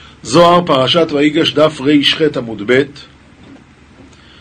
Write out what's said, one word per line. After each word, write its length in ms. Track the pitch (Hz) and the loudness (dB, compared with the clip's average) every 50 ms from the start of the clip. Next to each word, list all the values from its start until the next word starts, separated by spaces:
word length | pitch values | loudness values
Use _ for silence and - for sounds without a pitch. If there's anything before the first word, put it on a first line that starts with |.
| - - - _ - | -20 -20 -20 _ -12
זוהר, 420 | 107 117 165 175 170 175 175 175 | -2 2 4 4 4 4 2 2
פרשת 420 | 170 147 131 131 123 - 170 165 160 | 0 0 0 0 0 0 0 0 0
ויגש, 420 | 151 143 147 151 147 165 147 - - | -2 -2 -2 0 0 0 -2 -2 0
דף 280 | 143 151 156 151 - | 0 0 0 0 -2
ר"ח 560 | 131 143 151 147 135 139 - - 160 151 127 143 | -2 0 0 2 2 0 -2 0 -2 -2 -2 -4
עמוד 260 | 120 113 110 101 101 | -8 -8 -10 -10 -2
ב'. 180 | 104 123 135 147 147 - - - - _ _ _ _ - _ - - - - - _ - _ _ _ _ - - - - - - - - - | 0 0 0 0 -2 -6 -20 -20 -20 _ _ _ _ -20 _ -20 -20 -20 -20 -20 _ -20 _ _ _ _ -20 -20 -20 -20 -20 -20 -20 -20 -20